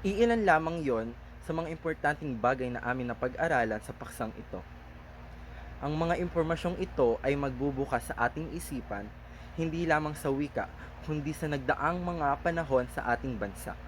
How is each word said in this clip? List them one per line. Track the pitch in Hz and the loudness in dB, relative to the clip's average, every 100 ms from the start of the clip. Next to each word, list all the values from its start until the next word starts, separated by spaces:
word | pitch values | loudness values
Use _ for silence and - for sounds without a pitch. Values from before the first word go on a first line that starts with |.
Iilan | 196 202 233 233 | 2 4 4 6
lamang | 202 156 160 170 | 6 6 4 0
yon | 147 117 113 120 - - - | 2 2 0 -8 -14 -14 -4
sa | 165 | -4
mga | 165 | -2
importanteng | 160 165 156 147 147 151 117 | -4 -4 0 0 0 -2 2
bagay | 120 131 127 | 4 4 0
na | 120 | -2
amin | 120 127 123 117 | -2 -2 -2 -2
napag-aralan | 127 117 165 143 113 110 | -2 0 2 4 4 0
sa | - - | -4 -10
paksang | 117 - 113 107 | -10 -6 -6 -6
ito. | - 92 82 - - - - - - - - - - - | -10 -10 -10 -14 -16 -16 -16 -16 -14 -14 -14 -12 -12 -6
Ang | 139 156 | -2 2
mga | 165 170 | 2 2
impormasyong | 175 170 160 165 175 180 | 2 2 2 2 0 -2
ito | 185 - 123 113 | -4 4 4 6
ay | 135 143 | 2 2
magbubukas | 139 123 143 131 139 123 - | 0 0 0 0 0 0 -2
sa | - 120 | 2 2
ating | - 160 | 2 -6
isipan, | 160 - 135 - 101 104 - - - - - | -6 -6 -8 -4 -6 -6 -12 -16 -14 -12 -2
hindi | 165 165 165 | -2 0 4
lamang | 151 151 151 | 4 4 -2
sa | 147 | 0
wika, | 139 147 - 95 - - - | 0 0 -2 -4 -8 -14 -12
kundi | - 151 147 151 | -4 -2 -2 -2
sa | 156 | -2
nagdaang | 143 127 143 147 180 | 0 2 2 2 2
mga | 175 170 143 139 | -2 0 2 2
panahon | 175 165 156 131 123 - | 2 0 4 4 4 -2
sa | - | 0
ating | 120 135 117 | 0 0 -2
bansa. | 101 98 - - | -4 -6 -10 -10